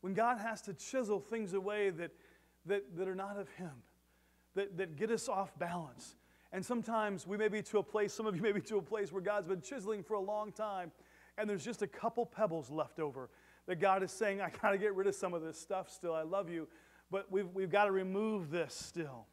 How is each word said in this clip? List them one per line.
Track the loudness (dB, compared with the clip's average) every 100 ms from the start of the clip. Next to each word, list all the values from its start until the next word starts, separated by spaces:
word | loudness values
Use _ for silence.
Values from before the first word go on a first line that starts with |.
When | 0
God | 4 4 4
has | -2 -6
to | -8
chisel | -10 -2 -2 2 0
things | 0 -4 -2
away | -2 -2 2 2
that, | 2 -6 -10 -20 -20 _ _ -2
that, | -2 -2 -4
that | -4
are |
not | -2 -4 -6
of | -8
him, | -8 -10 -10 -18 _ _ _ _ _ _
that, | -2 -2 -2
that | -4 0
get | 2
us | 2 2
off | 0 -2 -2
balance. | -2 -2 -6 -10 -18 -18 _ _ _
And | -6
sometimes | -2 -2 2 2 2 0 -4
we | 2
may | 2
be | 2
to | 2 2
a |
place, | 2 2 2
some | 0 -2
of | 2
you |
may | 2
be | 2
to | 2 0
a |
place | 0 -2 -2
where | -2
God's | 0 0 0
been | -2
chiseling | -2 -6 -2 -4
for | -2
a | -2
long | 0 -2 -4
time, | -4 -4 -4 -6 -10 -20 -20 -20 -4
and | 0
there's | 0
just | -2 -2
a | -4
couple | 0 -2 0
pebbles | -2 2 2 2 -4
left | -2 -2 -2
over | -4 -4 -12 -14 -20 -20 -6
that | 4
God | 6 6
is | 2
saying, | 0 0 2
"I | -2 2
gotta | 4 4
get | 4
rid | 4 2
of | 2
some | 0
of | -2
this | -4 -8
stuff | -4 -4 -4
still. | -6 -2
I | 0
love | 0 0 0
you, | -4 -6 -12 -20 -20 _
but | -4 0
we've, | 0 0
we've | -2 4
gotta | 6 6
remove | 6 2 2 2 0 0
this | 0 -2
still." | -4 -8 -4 -6 -6 -16